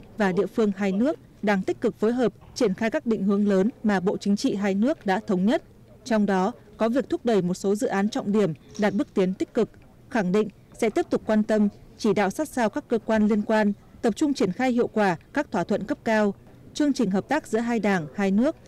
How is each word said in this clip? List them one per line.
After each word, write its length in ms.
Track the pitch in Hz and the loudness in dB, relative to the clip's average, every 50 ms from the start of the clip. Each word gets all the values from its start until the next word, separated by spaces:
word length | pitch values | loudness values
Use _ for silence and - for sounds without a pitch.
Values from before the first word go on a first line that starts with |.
| - - - - | -8 -10 -4 -2
và 140 | 214 190 | -2 0
địa 160 | 180 180 190 - | 0 0 -2 -2
phương 240 | - - 226 208 196 190 | 0 0 0 0 0 -2
hai 140 | 208 196 | -2 -2
nước 280 | 185 196 233 285 339 - - - - - | 0 0 0 0 -2 -4 -8 -20 -16 -6
đang 200 | - 202 208 190 | -2 0 0 0
tích 200 | 185 - 349 - | 0 -4 -4 -2
cực 180 | - 233 180 - | -2 -4 -2 0
phối 140 | - 220 240 | -2 0 0
hợp 200 | 254 254 208 - - - - - | 2 0 -2 -2 -4 -20 -12 -4
triển 180 | - 269 208 185 | -2 0 0 0
khai 160 | - 220 226 | 0 -2 -2
các 160 | 220 311 - | -2 -2 -2
định 180 | 240 220 196 196 | -2 -2 -2 0
hướng 240 | 196 202 202 208 202 | 0 2 2 2 2
lớn 220 | 202 190 190 226 - - - | 2 2 2 0 -2 -2 -2
mà 160 | 214 202 190 | 0 0 0
Bộ 180 | 175 180 - - | 0 -2 -2 -2
Chính 180 | - 202 202 | -2 -2 -2
trị 200 | 202 - 269 - | 0 0 -2 -2
hai 200 | 202 202 202 190 | 0 -2 -2 0
nước 300 | 196 214 262 320 - - | 0 0 0 0 -2 -2
đã 140 | 196 190 226 - - | -2 -2 -2 0 -2
thống 180 | 208 180 180 | -2 0 2
nhất. 180 | 208 277 349 - - - - - - - - - | 2 2 0 -2 -6 -20 -20 -20 -20 -20 -14 -6
Trong 200 | - 233 214 208 | -2 0 2 2
đó, 260 | 196 196 185 185 202 247 - - - - - | 2 2 2 0 0 -2 -6 -16 -14 -6 -2
có 120 | 214 233 | -2 0
việc 200 | 226 277 220 - | 0 0 -2 -2
thúc 160 | 330 349 - | -4 -4 0
đẩy 160 | 233 226 202 | 0 2 2
một 120 | 175 175 185 | 2 0 -2
số 220 | - - 196 202 | -2 -2 -2 -2
dự 120 | 208 - - | 0 -2 -2
án 220 | - 196 196 214 | -2 0 -2 -2
trọng 220 | - 269 208 196 | -2 -4 -4 0
điểm 220 | 202 220 202 170 156 - - - - - | 0 2 2 0 -2 -4 -12 -14 -6 -2
đạt 160 | 208 208 165 | -2 0 0
bước 140 | 202 294 - - | 0 -4 -2 0
tiến 200 | - 190 180 190 | 0 0 0 0
tích 200 | - 320 - - | -4 -6 -4 -2
cực, 160 | 254 214 - - - - - - - - - | -2 -2 -2 -4 -14 -20 -20 -20 -20 -14 -6
khẳng 220 | - 240 190 180 | -4 -2 -2 0
định 160 | 180 214 214 214 - - - - - - | 0 0 0 -2 -6 -16 -20 -18 -8 -4
sẽ 100 | - 220 | -2 -2
tiếp 160 | 214 339 339 - | 0 0 -2 -2
tục 120 | - 226 - | -2 -4 -2
quan 180 | - 220 214 214 | 0 0 2 2
tâm, 260 | - 220 214 214 202 - - - - - - | 2 2 2 2 2 0 -4 -20 -20 -12 -4
chỉ 160 | - 226 190 | 0 0 2
đạo 160 | 208 208 180 | 2 0 -2
sát 200 | - - - - | -2 -4 -6 -6
sao 200 | - - 240 208 | -2 -2 -2 0
các 180 | - 294 - - | -2 -4 -6 -2
cơ 120 | 247 220 - | -4 -4 -2
quan 220 | - 220 220 214 208 | 0 2 2 4 4
liên 140 | 226 208 | 2 2
quan, 320 | 208 - 220 214 214 208 202 - - - - - | 0 0 2 2 2 2 0 -4 -8 -20 -10 -2
tập 140 | - 240 220 | -2 -2 0
trung 180 | - 320 285 277 | 2 0 0 2
triển 180 | - 262 190 | 0 0 0
khai 200 | 175 - 254 262 | 0 0 0 0
hiệu 160 | 240 240 233 - | 2 2 0 0
quả 300 | - 226 208 196 175 - - - - | 0 0 0 0 0 -2 -6 -8 -6
các 180 | 277 302 - | -6 -6 -4
thỏa 120 | - 202 170 | -2 -4 -2
thuận 200 | - 208 185 190 | -2 -2 -4 -2
cấp 140 | - 294 - - | -4 -8 -6 -2
cao, 300 | - 220 214 214 202 196 - - - - - - - - | 0 0 2 2 0 -2 -4 -12 -20 -20 -20 -20 -12 -4
chương 200 | - 302 294 262 | 0 0 0 2
trình 180 | - 247 190 | 0 0 0
hợp 180 | 185 196 - - | 0 -2 -2 -2
tác 180 | 269 311 311 - | -2 -4 -4 -2
giữa 120 | - 220 | -4 -2
hai 200 | 233 233 240 226 | -2 0 -2 -2
đảng, 280 | 190 208 196 185 156 147 - | 0 0 0 0 -2 -6 -6
hai 160 | - 202 196 | -2 0 0
nước 240 | 190 202 240 294 330 - - | 2 2 2 0 0 -4 -10